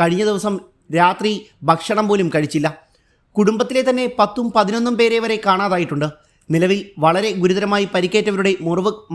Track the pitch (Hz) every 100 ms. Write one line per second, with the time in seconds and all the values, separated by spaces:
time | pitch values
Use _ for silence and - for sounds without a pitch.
0 | 170 180 214 202 208 196 - _ _ 160
1 | 175 185 208 208 - _ 139 160 - 208
2 | 214 202 175 151 151 156 151 151 _ _
3 | _ _ _ - 202 220 247 254 254 254
4 | 247 247 208 - 233 220 202 226 240 233
5 | 233 226 226 214 202 185 202 185 160 143
6 | 151 - _ _ _ 160 180 202 196 -
7 | 156 175 220 190 180 190 202 202 196 185
8 | 175 214 208 196 196 185 165 170 190 -
9 | -